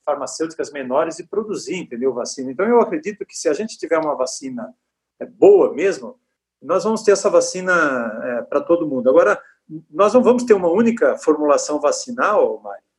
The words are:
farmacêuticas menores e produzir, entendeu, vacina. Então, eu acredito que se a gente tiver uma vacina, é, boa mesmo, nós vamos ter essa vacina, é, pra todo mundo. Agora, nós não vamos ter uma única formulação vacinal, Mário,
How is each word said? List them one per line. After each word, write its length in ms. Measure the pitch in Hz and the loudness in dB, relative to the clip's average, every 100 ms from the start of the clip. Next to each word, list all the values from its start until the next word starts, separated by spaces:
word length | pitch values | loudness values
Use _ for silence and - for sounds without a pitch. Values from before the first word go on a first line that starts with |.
| - | -6
farmacêuticas 680 | 143 127 - 160 160 131 | -6 -6 -8 -8 -6 -10
menores 480 | 143 127 135 165 156 | -8 -4 -2 -2 -6
e 80 | 175 | -8
produzir, 480 | 196 214 165 - 185 | -8 -6 -8 -8 -10
entendeu, 380 | 151 117 131 | -10 -4 -4
vacina. 360 | 120 117 - 131 | -4 -8 -8 -10
Então, 160 | 127 208 | -4 0
eu 140 | 240 | 2
acredito 460 | 220 160 185 208 - | 2 -2 -8 -12 -14
que 120 | - | -6
se 120 | 165 | -4
a 40 | |
gente 240 | 151 - - | -2 -6 -8
tiver 200 | 156 160 | -4 -2
uma 180 | 156 127 | -2 -4
vacina, 580 | 127 - 135 120 107 _ _ _ _ - | -6 -6 -12 -12 -14 _ _ _ _ -18
é, 60 | 123 | -12
boa 480 | - 175 202 123 | 4 6 8 4
mesmo, 440 | 117 190 143 117 - _ _ _ _ | 0 -2 -2 -10 -18 _ _ _ _
nós 240 | 131 185 196 | -4 -2 0
vamos 180 | 214 | -2
ter 80 | 208 | 2
essa 180 | 196 202 | 2 4
vacina, 440 | 170 170 185 185 175 151 127 113 110 | 2 2 -4 0 2 2 -2 -4 -8
é, 180 | 127 120 | -6 -6
pra 180 | - 143 | -4 -4
todo 260 | - 170 156 | 0 0 0
mundo. 220 | 131 123 | 0 4
Agora, 320 | 156 208 196 - _ _ 160 _ | 4 4 0 -6 _ _ -20 _
nós 220 | 151 202 | 0 4
não 100 | 240 | 4
vamos 200 | 214 240 | 4 2
ter 100 | 240 | 4
uma 160 | 202 175 | 2 4
única 480 | 180 233 233 139 110 | 2 2 2 0 0
formulação 600 | - 151 151 135 - 147 | 0 0 2 2 0 -2
vacinal, 800 | 147 131 - 120 170 208 120 110 | -2 -2 -6 -4 0 2 0 -2
Mário, 220 | 104 98 _ | -12 -18 _